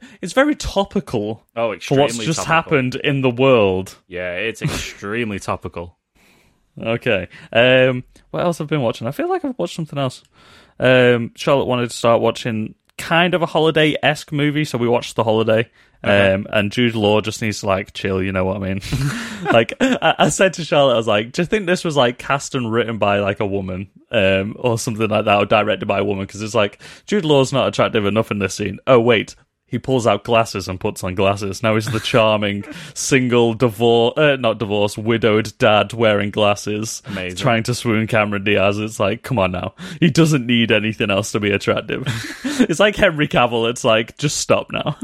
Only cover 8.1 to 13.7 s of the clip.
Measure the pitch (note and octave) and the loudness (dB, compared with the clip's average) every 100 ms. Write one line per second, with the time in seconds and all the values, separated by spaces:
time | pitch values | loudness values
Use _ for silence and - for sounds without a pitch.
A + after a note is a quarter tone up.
8.1 | _ _ D#3 E3+ E3+ D3 D3+ A2+ - A#2 | _ _ -4 -4 -4 -4 -2 -2 -4 -6
9.1 | - F4 F#4 C#4+ - F3 - D#3+ C#3+ C3 | -4 -4 -4 -4 -6 -8 -8 -8 -4 -6
10.1 | - _ _ - - _ - B2+ B2+ B2 | -6 _ _ -20 -20 _ 0 2 4 4
11.1 | A#2+ A#2 - D#3+ C#3 A2+ B2 A#2+ - A#2 | 2 -2 -6 0 0 0 -2 -4 -2 2
12.1 | A2+ A2+ - B2+ A2 G#2+ - _ - - | 4 2 -2 -6 -6 -6 -12 _ -14 -2
13.1 | E3+ F3+ E3 E3 E3 D#3+ | 2 2 2 0 0 2